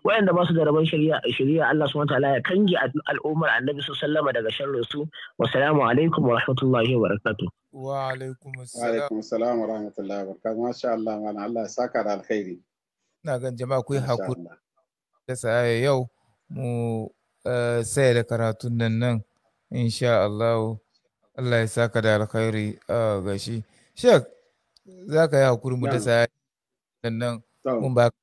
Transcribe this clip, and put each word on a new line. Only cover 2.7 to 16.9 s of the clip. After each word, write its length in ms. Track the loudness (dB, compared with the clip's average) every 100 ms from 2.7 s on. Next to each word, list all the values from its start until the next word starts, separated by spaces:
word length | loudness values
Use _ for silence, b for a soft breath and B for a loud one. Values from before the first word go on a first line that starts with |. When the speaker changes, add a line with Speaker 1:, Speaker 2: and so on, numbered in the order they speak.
| 2
Speaker 1:
al-, 280 | 0 -4 -4
al'ummar 380 | -4 -2 0 0
Annabi 320 | 0 -2 -6
sallallahu 180 | -8 -6
alaihi 80 | -2
wasallam 260 | 0 0
daga 160 | 0 -2
sharrin 340 | -4 -4 -4 -4
su. 180 | -6 -8 B B -2
Wassalamu 440 | 0 2 2 4
alaikum 380 | 4 4 4 2
wa 140 | 2 2
rahmatullahi 560 | 2 0 2 4 4 2
wa 120 | 2
barakatuh. 400 | 0 -2 -4 -6 _ _
Speaker 2:
Wa 400 | -14 -8 -6 -6
alaikum 380 | -6 -10 -14 -16 -16
Speaker 3:
Wa 60 |
Speaker 2:
assalam. 320 | -14 -6 -2
Speaker 3:
alaikum 240 | -2 -2 -6
assalam 360 | -4 -2 0 0
wa 60 | -2
rahmatullahi 560 | -4 -8 -10 -8 -6 -8
wa 80 |
barakatuh. 240 | -8 -6 -4
Masha 260 | -4 -4 -4
Allah, 220 | -2 -4 -4
malam, 220 | -6 -6
Allah 180 | -6 -6
ya 60 | -6
saka 360 | -4 -2 -2
da 60 | -2 -4
alkhairi. 400 | -2 -4 -4 -12 _ _ _ _ _ _
Speaker 2:
Ina 140 | -8 -6
gan 180 | -6 -6
jama'a 260 | -2 -2
ku 100 | 0
yi 60 | -2
Speaker 3:
Masha 120 | 0 -2
Speaker 2:
hakuri 240 | -2 -6
Speaker 3:
Allah. 160 | -10 -20 _ _ _ _ _ _ -10
Speaker 2:
da 60 |
saya 400 | -6 0 2 2 2
yau 240 | 2 2 -2 _ _ _ _
mu, 580 | -8 -4 -4 -2